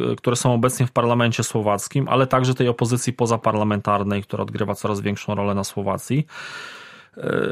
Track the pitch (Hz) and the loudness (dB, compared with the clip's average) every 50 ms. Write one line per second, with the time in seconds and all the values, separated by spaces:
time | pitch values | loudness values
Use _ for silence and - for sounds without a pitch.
0 | 123 120 117 - - 127 120 120 - 131 123 117 113 127 127 - 127 120 - - | -2 -2 -2 -2 0 0 0 2 2 2 4 4 4 2 2 2 0 0 2 2
1 | 117 117 120 120 120 117 113 - 117 - - 117 107 104 104 98 - - - 139 | 2 4 4 4 4 2 2 0 -2 -2 -2 0 2 2 0 0 -2 -2 -2 -2
2 | 135 127 117 127 135 127 - 127 127 127 127 - 131 120 117 - 123 113 123 120 | 0 2 2 2 4 4 4 2 2 2 2 2 2 2 2 2 0 0 0 0
3 | - - 117 - 123 113 117 113 - 113 107 107 107 107 107 101 101 - 104 101 | 0 -2 -2 0 0 0 0 0 2 0 0 2 2 2 0 0 0 2 0 2
4 | 101 101 101 101 98 - - 107 107 104 107 104 110 101 101 - - 107 104 98 | 2 0 -2 -2 -4 -4 -6 -6 -6 -4 -4 -4 -2 -4 -4 -4 -2 -2 -2 -2
5 | 101 104 101 98 - - 104 101 101 101 101 98 98 - - - 101 98 95 101 | -2 -4 -4 -4 -4 -6 -4 -2 -2 -2 0 -2 -2 -4 -4 -6 -4 -2 -4 -4
6 | - - 127 139 156 - - - - - - - - - - - - - - - | -2 -2 0 0 0 -2 -6 -16 -14 -14 -14 -14 -14 -16 -16 -18 -20 -20 -20 -20
7 | - _ - - - - - - - - | -20 _ -16 -8 -4 -2 -2 0 -2 -2